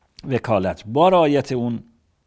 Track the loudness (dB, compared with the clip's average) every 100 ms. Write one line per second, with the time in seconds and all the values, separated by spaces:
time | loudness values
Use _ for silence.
0 | _ -16 -6 -4 0 -2 -2 -6 -6 2
1 | 4 4 2 0 -2 -6 -4 -8 -12 _
2 | _ _